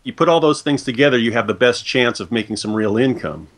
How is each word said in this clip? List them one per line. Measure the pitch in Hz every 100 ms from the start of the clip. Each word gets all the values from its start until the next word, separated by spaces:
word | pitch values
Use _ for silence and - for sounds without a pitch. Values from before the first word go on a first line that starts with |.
you | 127
put | - 165
all | 165
those | 151 147
things | 151 139
together, | - 117 143 123
you | 117
have | 117 107
the |
best | 95 123 120 -
chance | 131 120 110
of | 90
making | 113 110 107
some | 107
real | 110 107 110
income. | 131 120 80 76 76